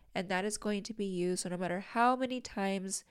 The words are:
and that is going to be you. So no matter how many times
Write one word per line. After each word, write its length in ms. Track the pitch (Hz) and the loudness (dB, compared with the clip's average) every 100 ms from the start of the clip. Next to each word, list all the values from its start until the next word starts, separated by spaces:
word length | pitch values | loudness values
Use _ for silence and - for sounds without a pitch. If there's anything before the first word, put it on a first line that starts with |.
| - | -8
and 160 | 185 185 | -6 0
that 160 | 185 208 | 0 0
is 140 | 208 | -2
going 240 | 214 208 | -2 -2
to 100 | 202 | -4
be 120 | 214 196 | -4 -2
you. 300 | 180 180 180 | 0 2 0
So 140 | 185 | -2
no 80 | 175 | -2
matter 220 | 180 180 | -2 -2
how 360 | 196 233 240 254 | -2 4 4 4
many 240 | 254 254 | 2 -2
times 640 | - - 196 196 190 190 - | -4 -2 0 0 -2 -6 -8